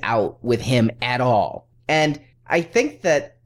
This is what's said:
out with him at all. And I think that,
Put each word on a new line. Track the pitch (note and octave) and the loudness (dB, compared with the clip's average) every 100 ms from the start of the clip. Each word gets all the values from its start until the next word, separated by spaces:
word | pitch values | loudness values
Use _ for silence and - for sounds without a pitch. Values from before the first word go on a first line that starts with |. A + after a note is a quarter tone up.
out | - A2+ F#2+ - | -2 -2 -2 -4
with | A#2+ A#2 | -2 -2
him | A#2+ B2+ A2+ - | 0 2 2 0
at | A#2+ B2 | -4 -2
all. | B2+ A2 E2+ - - _ - | 2 2 0 -4 -18 _ -2
And | D#3 D#3 D3 - _ - | 0 2 -2 -10 _ -4
I | E3+ | -4
think | E3 A3+ D4 - | 0 0 -2 -2
that, | F#3 D3 - _ | 0 0 -2 _